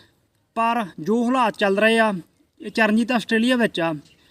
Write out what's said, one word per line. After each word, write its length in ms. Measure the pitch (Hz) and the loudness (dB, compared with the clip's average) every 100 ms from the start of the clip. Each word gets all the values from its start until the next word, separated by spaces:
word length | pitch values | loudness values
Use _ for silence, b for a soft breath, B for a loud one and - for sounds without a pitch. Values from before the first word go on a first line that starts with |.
| b b _ _ _ | b b _ _ _
ਪਰ 320 | - 226 240 196 - | -2 -2 -2 -6 -8
ਜੋ 240 | 156 233 | -2 -2
ਹਾਲਾਤ 300 | 240 262 226 - | 0 0 0 0
ਚੱਲ 200 | 202 196 | 0 2
ਰਹੇ 200 | 220 226 | 2 4
ਆ, 140 | 220 190 - _ _ _ | 2 -2 -10 _ _ _
ਇਹ 100 | 214 | -8
ਚਰਨਜੀਤ 420 | 220 214 220 226 | -2 2 2 0
ਆਸਟ੍ਰੇਲੀਆ 440 | 247 - 226 240 247 | -2 -2 0 2 2
ਵਿੱਚ 240 | 220 - | 0 0
ਆ 140 | 165 151 - b b | -4 -4 -10 b b